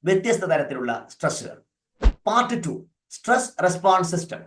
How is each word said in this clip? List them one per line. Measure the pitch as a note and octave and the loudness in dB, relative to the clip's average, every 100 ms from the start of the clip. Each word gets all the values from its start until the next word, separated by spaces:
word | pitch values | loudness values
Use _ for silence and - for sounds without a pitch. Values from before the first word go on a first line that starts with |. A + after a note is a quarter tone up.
| D#3 | 2
വ്യത്യസ്ത | F#3+ F#3 - F3+ | 0 2 -2 0
തരത്തിലുള്ള | D#3 C#3+ C3 A#2+ A#2 - | 0 0 -4 -4 -6 -8
സ്ട്രെസ്സുകൾ. | - D3+ A#2 - - _ _ _ _ - - - | -6 -4 -4 -10 -16 _ _ _ _ 2 2 0
പാർട്ട് | A3+ A#3+ A#3 | 2 2 0
ടു, | E3 - - _ _ - | -4 -8 -12 _ _ -16
സ്ട്രെസ് | - B3 - - F3+ | 0 0 0 -2 -2
റെസ്പോൺസ് | F3 G3 F#3 F3 | 2 4 4 2
സിസ്റ്റം. | E3+ E3+ E3+ | -4 -6 -12